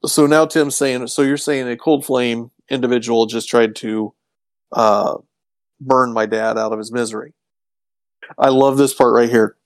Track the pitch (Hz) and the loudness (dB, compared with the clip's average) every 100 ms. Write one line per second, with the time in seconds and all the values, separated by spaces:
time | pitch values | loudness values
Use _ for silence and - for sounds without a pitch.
0 | - - 147 156 156 165 143 - 139 127 | -2 2 4 4 2 0 -2 0 -2 -2
1 | 120 - 139 143 - 139 127 120 - 147 | -6 -2 -2 -2 -4 -4 -4 -6 -2 -2
2 | - 127 123 117 117 _ _ 135 120 123 | 0 -2 -2 -4 -10 _ _ -4 0 0
3 | 117 117 110 113 - 123 113 107 113 110 | 0 -2 0 -4 -2 2 2 -2 -8 -6
4 | 107 _ _ _ _ _ _ - 110 104 | -6 _ _ _ _ _ _ 0 2 2
5 | 90 - _ _ _ _ _ _ 131 131 | 0 -6 _ _ _ _ _ _ 0 2
6 | 127 113 107 110 110 113 110 110 110 120 | 2 -2 -2 -2 -2 -2 -4 -6 -6 -6
7 | 113 107 147 _ _ _ _ _ _ _ | -6 -8 -12 _ _ _ _ _ _ _
8 | _ _ - - 135 131 135 135 135 - | _ _ -20 0 2 4 4 4 0 4
9 | 123 113 120 120 107 _ | 4 4 4 2 0 _